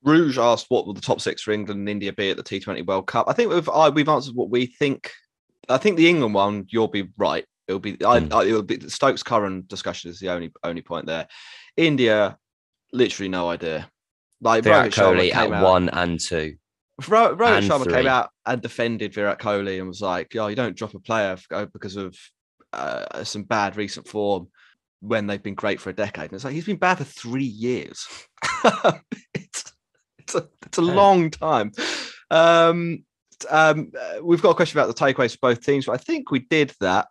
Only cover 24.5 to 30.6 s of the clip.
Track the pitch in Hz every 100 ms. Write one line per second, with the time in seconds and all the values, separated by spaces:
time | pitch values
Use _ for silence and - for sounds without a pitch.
24.5 | _ _ _ _ _ 101 113 104 101 104
25.5 | 98 107 95 - 92 104 90 78 95 131
26.5 | 147 170 190 180 185 139 - 117 131 135
27.5 | 104 120 120 - - - - - _ -
28.5 | - 240 - 196 - _ - _ - -
29.5 | - - _ _ _ _ _ - 175 -
30.5 | _